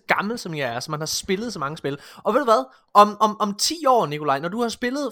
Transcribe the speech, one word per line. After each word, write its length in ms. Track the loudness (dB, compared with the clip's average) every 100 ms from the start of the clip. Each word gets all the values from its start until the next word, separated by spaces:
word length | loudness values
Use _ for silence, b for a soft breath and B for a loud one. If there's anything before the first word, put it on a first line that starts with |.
| -2
gammel, 300 | -2 -2 -6
som 160 | -6
jeg 200 | -4 -4
er, 60 | -4
som 100 | -6
man 100 | -6
har 60 | -6
spillet 460 | -6 -4 -4 -4
så 60 | -6
mange 180 | -6 -6
spil. 220 | -6 -8 B B
Og 100 | 0
ved 60 | 0
du 40 |
hvad, 200 | 4 2 0 b b
om, 220 | 6 6 4
om, 160 | 0 0
om 140 | -4
ti 200 | -2 -4 0 4
år, 180 | 4 2
Nikolaj, 320 | -2 -2 -2
når 100 | -2
du 140 | -4
har 60 | -4
spillet 420 | -2 -4 -4 -6